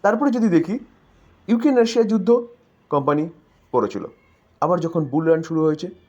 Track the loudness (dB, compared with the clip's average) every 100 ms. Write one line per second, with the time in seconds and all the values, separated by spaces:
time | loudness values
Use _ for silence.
0 | 0 0 0 0 2 2 0 -6 -10 _
1 | _ _ _ _ -4 0 2 2 2 2
2 | 0 0 2 0 0 -18 _ _ _ -2
3 | 0 -2 -2 -10 _ _ _ -2 -2 -4
4 | -12 -16 _ _ _ _ -2 -2 -2 -4
5 | -2 -2 2 0 0 -2 -2 -2 -8 -14